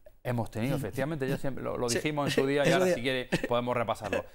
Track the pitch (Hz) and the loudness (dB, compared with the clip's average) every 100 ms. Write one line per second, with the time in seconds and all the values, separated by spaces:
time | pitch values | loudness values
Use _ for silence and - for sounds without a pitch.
0 | - - 123 120 110 113 123 135 107 117 | -20 -12 -4 -2 -2 -2 -2 -2 -2 -4
1 | 139 160 131 151 143 127 120 - 120 120 | -2 -2 -2 -2 -2 -2 -4 -2 0 0
2 | 156 151 139 139 135 143 135 135 185 160 | 0 0 0 2 4 4 4 4 4 2
3 | 127 131 123 - - 120 123 120 110 110 | 0 -2 -2 -2 0 0 2 0 0 -2
4 | 104 92 - | -2 -4 -6